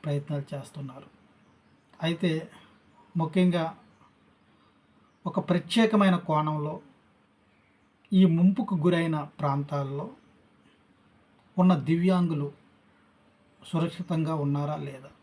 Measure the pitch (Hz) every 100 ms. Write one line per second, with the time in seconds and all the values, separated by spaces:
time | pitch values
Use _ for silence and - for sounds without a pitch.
0 | 151 143 143 147 139 139 131 151 139 131
1 | - _ _ _ _ _ _ _ _ _
2 | 165 165 180 156 160 - - _ _ _
3 | _ 170 160 190 180 170 160 - _ _
4 | _ _ _ _ _ _ _ _ _ _
5 | _ _ - - - 180 - 233 220 214
6 | 196 175 - 151 156 151 147 156 - _
7 | _ _ _ _ _ _ _ _ _ _
8 | _ 185 185 165 180 196 226 180 165 170
9 | 165 156 147 - 147 139 143 143 135 139
10 | - - _ _ _ _ _ _ _ _
11 | _ _ _ _ _ - 185 170 127 165
12 | 180 180 170 151 143 - _ _ _ _
13 | _ _ _ _ _ _ - 165 170 -
14 | 175 165 156 160 143 143 143 151 139 131
15 | 135 _